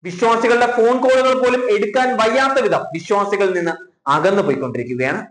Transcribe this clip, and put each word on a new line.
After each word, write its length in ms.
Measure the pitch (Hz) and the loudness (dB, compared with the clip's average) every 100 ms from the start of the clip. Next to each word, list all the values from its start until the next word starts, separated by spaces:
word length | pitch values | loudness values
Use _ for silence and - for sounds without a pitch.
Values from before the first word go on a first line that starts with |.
വിശ്വാസികളുടെ 600 | 185 175 233 226 233 240 240 | -12 -2 0 2 2 2 2
ഫോൺ 340 | 240 226 254 | 2 2 2
കോളുകൾ 440 | 262 262 262 262 | 2 2 2 2
പോലും 260 | 247 247 247 | 0 0 0
എടുക്കാൻ 460 | 208 202 254 254 233 | 0 0 0 0 0
വയ്യാത്ത 460 | 226 247 269 277 | 0 2 0 0
വിധം 180 | 214 160 - | 0 -2 -4
വിശ്വാസികളിൽ 600 | 160 170 202 196 202 196 | -12 -4 -2 0 0 0
നിന്ന് 200 | 180 170 165 - _ - | 0 -4 -6 -12 _ -2
അകന്നു 360 | 147 170 202 | 2 2 2
പോയിക്കൊണ്ടിരിക്കുകയാണ്. 840 | 156 131 131 120 120 123 127 175 - | 0 -2 -4 -6 -6 -4 -4 -4 -8